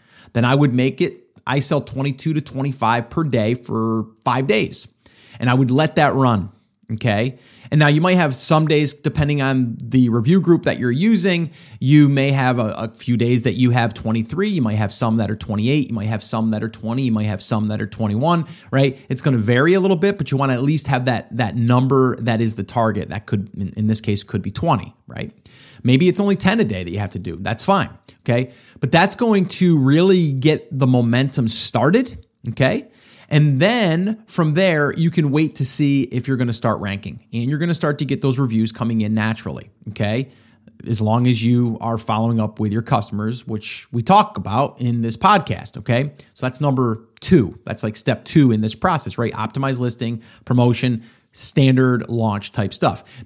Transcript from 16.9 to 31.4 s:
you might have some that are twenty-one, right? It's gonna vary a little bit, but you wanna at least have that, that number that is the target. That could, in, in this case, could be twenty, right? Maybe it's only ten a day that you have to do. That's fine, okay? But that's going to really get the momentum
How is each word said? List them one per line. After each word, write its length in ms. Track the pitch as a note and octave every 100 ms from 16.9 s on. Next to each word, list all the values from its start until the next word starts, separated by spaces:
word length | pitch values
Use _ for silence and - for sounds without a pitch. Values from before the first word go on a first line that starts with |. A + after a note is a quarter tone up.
| B2
you 100 | C3
might 140 | A2 G#2+
have 160 | F#2+
some 260 | - A2 G#2+
that 120 | G#2
are 60 | G#2
twenty-one, 600 | - G#2+ G#2 D#3 E3+ - - -
right? 280 | C3+ C#3 C3+ -
It's 140 | B2+
gonna 160 | D#3 B2
vary 360 | G#2+ B2 D#3
a 60 | F#3+
little 180 | F#3+ F3+
bit, 200 | G3 G3+
but 120 | C#3
you 80 | C3+
wanna 160 | C#3
at 80 | B2
least 240 | C#3 D#3 -
have 160 | C3
that, 300 | B2+ A2+ - A#2
that 200 | A2 B2
number 600 | A#2 B2 C3 C3+ C3 -
that 240 | A2+ A2+
is 140 | A2+
the 100 | G#2+
target. 460 | G2 B2 A2 G#2 -
That 160 | G2 -
could, 240 | G#2 -
in, 200 | - G2 -
in 100 | G#2+
this 140 | A2
case, 220 | - G2+
could 200 | - G2+
be 80 | G2+
twenty, 440 | - E3 B2 - _ -
right? 260 | - - - _ - - -
Maybe 240 | - C3 F3+
it's 120 | F3+
only 160 | G3+ G3
ten 220 | F#3+ A3+
a 60 |
day 200 | F#3 F#2+
that 60 | E2+
you 80 | G2
have 140 | G2+
to 60 | F2
do. 180 | F2+ E2
That's 260 | F#2+ A2+
fine, 280 | - G3 - - - -
okay? 300 | - A#2+ B2+ - _ -
But 100 | C3
that's 240 | E3 G3
going 320 | - A#3 G3+ F3+
to 320 | - F3+ D#3+
really 540 | C3 D3+ F#3 F#3 D#3+
get 340 | C3+ D3+ C#3+ - C3+
the 100 | C3
momentum 640 | B2+ A#2 A#2+ C#3 C3